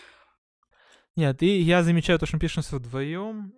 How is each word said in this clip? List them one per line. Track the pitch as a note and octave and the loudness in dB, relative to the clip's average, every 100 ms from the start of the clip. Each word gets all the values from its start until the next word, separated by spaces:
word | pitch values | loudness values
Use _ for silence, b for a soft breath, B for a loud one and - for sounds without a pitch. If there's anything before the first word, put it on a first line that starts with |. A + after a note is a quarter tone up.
| B B B B _ _ _ b b b b - | B B B B _ _ _ b b b b -2
Нет, | D3 C3 | 0 2
и | F3 G3 | 2 4
я | E3 F3 | 4 4
замечаю | E3+ E3+ D#3 E3 | 4 2 2 2
то, | - | 0
что | D#3+ | -2
мы | |
пишемся | D#3+ - - C#3+ | -2 -4 -6 -6
вдвоем, | A#2+ C3 C#3 F3 G#3 G#3+ G3 | -6 -6 -6 -6 -8 -10 -14